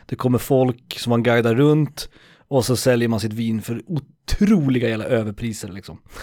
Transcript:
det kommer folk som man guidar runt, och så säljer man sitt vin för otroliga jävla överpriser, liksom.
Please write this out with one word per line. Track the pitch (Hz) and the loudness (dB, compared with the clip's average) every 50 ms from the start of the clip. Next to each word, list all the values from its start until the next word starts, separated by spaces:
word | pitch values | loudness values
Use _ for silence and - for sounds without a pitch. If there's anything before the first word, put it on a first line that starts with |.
| - | -14
det | - - | -12 -6
kommer | - - 127 123 113 | -4 0 0 0 0
folk | - - 143 131 131 127 123 - _ - - - | 0 2 2 2 4 2 0 -4 _ -14 -14 -8
som | - 120 | -4 0
man | 117 117 113 | 0 2 2
guidar | 123 117 120 113 120 113 | 2 2 4 4 2 2
runt, | 120 143 147 151 156 151 139 - - - - - _ - - _ _ _ - | 4 4 4 4 4 2 -2 -4 -10 -14 -16 -16 _ -20 -20 _ _ _ -2
och | 139 135 117 | 0 0 2
så | - 127 | 2 0
säljer | 110 - 135 123 120 120 117 | 0 2 2 2 2 2 0
man | 117 107 | 0 -2
sitt | 101 110 107 | -2 -4 -4
vin | 110 117 113 110 110 | -4 -4 -4 -4 -4
för | 101 - 120 117 - - | -6 -6 -8 -10 -8 -6
otroliga | 185 147 - - _ _ _ - - - 208 196 226 190 147 135 131 123 120 113 | -6 -6 -8 -8 _ _ _ -4 -2 2 4 4 4 4 4 2 2 0 0 0
jävla | 113 107 107 | -2 -4 -2
överpriser, | - 131 113 110 107 101 - 113 117 107 - - 101 | -2 0 0 0 -2 -6 -6 -8 -8 -8 -8 -10 -12
liksom. | 87 98 - - - - _ _ - - | -14 -14 -16 -16 -18 -18 _ _ -20 -20